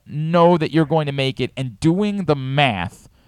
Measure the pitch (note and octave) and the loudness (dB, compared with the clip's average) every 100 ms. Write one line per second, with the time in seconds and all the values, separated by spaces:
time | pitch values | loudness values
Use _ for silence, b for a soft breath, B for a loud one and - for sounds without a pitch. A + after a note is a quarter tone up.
0 | - D3 D#3 F3 E3+ F3 D#3 D3 D3 D#3+ | -10 -8 0 4 4 4 2 0 0 0
1 | D3 C#3 C3+ C3 B2+ - C3 A2 D#3 F3 | -2 -2 -2 -2 -6 -6 -10 -2 0 0
2 | G#3 G3+ D#3+ C#3+ C3 C#3 C#3 G2+ F2 - | 0 -2 -2 -2 -2 0 0 0 -6 -10
3 | - _ | -20 _